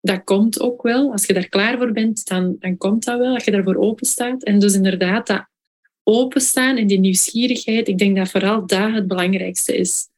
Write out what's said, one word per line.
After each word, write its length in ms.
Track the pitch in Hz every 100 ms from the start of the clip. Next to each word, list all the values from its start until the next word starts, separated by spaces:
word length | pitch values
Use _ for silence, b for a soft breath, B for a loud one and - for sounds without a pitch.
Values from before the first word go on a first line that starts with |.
dat 240 | - 185
komt 360 | - 196 220 208
ook 220 | 247 240
wel. 300 | 233 240 285
Als 140 | 214 -
je 60 |
daar 160 | 190 180
klaar 300 | 196 214 247
voor 140 | 247
bent, 340 | 220 220 220 -
dan, 300 | 185 185 -
dan 180 | 185 180
komt 280 | 196 220
dat 140 | 226 240
wel, 160 | 247
als 100 | 254
je 60 | 226
daarvoor 260 | 202 196 185
open 300 | 208 220 -
staat. 380 | - 240 254
En 140 | 240 202
dus 160 | 202
inderdaad, 520 | 196 190 180 185 208 -
dat 200 | 196 - _ _ _ _ _
openstaan 760 | - 220 254 262 262 - 262 262
en 100 | 208
die 120 | 196
nieuwsgierigheid, 920 | 190 185 - 226 247 247 - 220 226
ik 100 | 185
denk 180 | 202 190
dat 140 | 185
vooral 360 | 190 190 220 185
dat 260 | 190 214
het 140 | 220 190
belangrijkste 680 | 185 180 190 180 185 - -
is. 320 | 185 - -